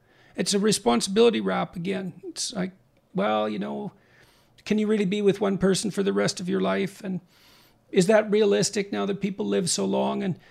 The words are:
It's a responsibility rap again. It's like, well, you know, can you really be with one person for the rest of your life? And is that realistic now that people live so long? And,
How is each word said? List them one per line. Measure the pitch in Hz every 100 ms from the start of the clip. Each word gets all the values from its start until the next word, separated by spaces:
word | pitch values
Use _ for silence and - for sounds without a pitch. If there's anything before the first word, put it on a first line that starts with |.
| _ _ _ -
It's | 175
a | 202
responsibility | 214 - 240 233 196 202 233 220
rap | 190 185 175 180
again. | 180 190 185 -
It's | 370 - -
like, | 208 185 - _ _ _
well, | 185 214 214 214
you | 208
know, | 208 208 208 - _ _ _ _ _ _ -
can | 214
you | 214
really | 214 185
be | 208
with | 202 -
one | 202 190
person | 190 185 202
for | -
the | 196
rest | 196 - -
of | 90
your | -
life? | 95 95 - -
And | 190 180 - _ _ _ _ _ _
is | 208 180
that | 214 214
realistic | 208 208 208 190 208 202
now | 208 202
that | 190
people | 202 196 208
live | 202 180
so | - 196
long? | 196 202 202
And, | 196 - -